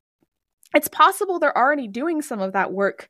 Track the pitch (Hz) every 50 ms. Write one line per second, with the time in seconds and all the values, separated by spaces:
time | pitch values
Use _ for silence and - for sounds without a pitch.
0 | _ _ _ _ _ _ _ _ _ _ _ _ _ _ - 294 294 - - -
1 | 311 349 392 - - 381 359 339 320 277 - - 240 277 302 285 254 208 196 233
2 | 285 339 330 302 285 - 240 208 190 190 190 196 185 - 180 190 196 190 - -
3 | - _